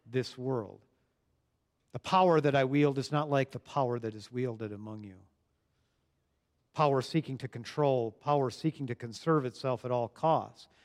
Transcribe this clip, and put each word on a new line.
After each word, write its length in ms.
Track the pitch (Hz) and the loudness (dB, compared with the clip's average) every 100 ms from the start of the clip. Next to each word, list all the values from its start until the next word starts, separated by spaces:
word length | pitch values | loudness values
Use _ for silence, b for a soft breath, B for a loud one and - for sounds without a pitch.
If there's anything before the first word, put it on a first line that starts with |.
| 117 | -6
this 280 | 127 120 - | -4 -4 -6
world. 420 | 127 123 98 101 _ _ _ _ _ _ _ _ _ _ _ | -4 -4 -6 -12 _ _ _ _ _ _ _ _ _ _ _
The 80 | 123 | -12
power 400 | - 185 185 160 | 0 4 6 6
that 160 | 143 135 | 4 4
I 80 | |
wield 340 | 131 143 147 139 | 4 4 2 2
is 140 | 123 | -2
not 180 | 147 151 | -2 0
like 220 | 143 131 | 0 0
the 80 | 120 | -6
power 400 | - 143 127 120 | -6 -2 -2 -2
that 160 | 113 107 | -6 -10
is 160 | - | -10
wielded 400 | 123 127 110 107 | -6 -4 -6 -10
among 320 | 104 107 107 | -10 -12 -12
you. 140 | 101 92 92 _ _ _ _ _ _ _ _ _ _ _ _ _ _ | -14 -18 _ _ _ _ _ _ _ _ _ _ _ _ _ _ _
Power 280 | - 147 135 | 0 2 2
seeking 360 | - 165 139 131 | 2 -2 -2 -6
to 80 | 135 | -8
control, 640 | 117 113 - 143 127 113 | -10 -8 0 2 2 0
power 380 | - 147 147 127 | -4 0 2 2
seeking 380 | - 160 - 131 | 0 -4 -4 -6
to 80 | - | -8
conserve 500 | 120 104 165 156 127 | -10 -4 0 2 0
itself 380 | - 131 123 | -4 -4 -2
at 80 | 123 | -2
all 160 | 123 113 | -2 -2
costs. 600 | - 160 143 101 - - b | 0 2 2 0 -12 -20 b